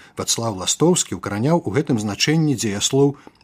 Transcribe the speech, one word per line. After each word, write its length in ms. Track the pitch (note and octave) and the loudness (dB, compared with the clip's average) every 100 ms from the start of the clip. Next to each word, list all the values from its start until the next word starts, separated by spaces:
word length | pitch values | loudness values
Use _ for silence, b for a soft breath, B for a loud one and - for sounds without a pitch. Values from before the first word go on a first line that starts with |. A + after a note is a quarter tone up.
| B - | B -8
Вацлаў 400 | - - A2+ F#2+ | -4 -2 -4 -4
Ластоўскі 560 | F2 - D#3 F3 - F2+ | -4 2 2 2 0 -6
ўкараняў 400 | G#2 G2+ C3 E3+ | -6 -2 0 0
у 80 | - G#2 | 0 -2
гэтым 240 | D#3 A#2 | 0 -2
значэнні 560 | G#2+ G2 - D#3+ D3+ C3 | -2 -2 0 2 2 0
дзеяслоў 580 | A2+ G2 - C3+ C#3+ C#3 B B | -2 -2 0 2 2 0 B B